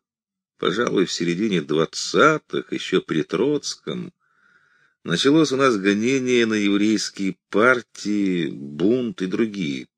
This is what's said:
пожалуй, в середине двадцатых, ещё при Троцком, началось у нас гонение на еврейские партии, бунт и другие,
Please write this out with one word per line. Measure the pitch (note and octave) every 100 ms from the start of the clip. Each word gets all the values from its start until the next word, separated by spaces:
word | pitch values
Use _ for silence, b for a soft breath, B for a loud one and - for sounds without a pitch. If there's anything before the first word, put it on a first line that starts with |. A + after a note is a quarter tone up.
| _ _ _ _ _ -
пожалуй, | - G2+ A#2+ G#2+ F2+
в |
середине | - F2 F2 A2 F2+
двадцатых, | C#2 D#2 D#2+ - - F2+ C#3+ D#3 _ C2+ -
ещё | - - -
при | - D#2+
Троцком, | D2+ F2 C3 D3 - - - C#2+ - - _ _ _ _ _ _ _ _
началось | - E2+ C3+ D#3 D3
у | C3
нас | C3+ G#2+
гонение | F#2+ G2+ A#2 C3+ B2+ B2 A2+
на |
еврейские | G#2+ G2+ G2+ G#2 G#2+ - - G2 F2+ -
партии, | G2 B2 B2+ - - G2+ G#2 G2 F2 D2+
бунт | D2 C#2+ D2 F#2+ B2+ A#2+ F#2
и | F#2
другие, | G#2 A2+ G2+ D#2 C2 -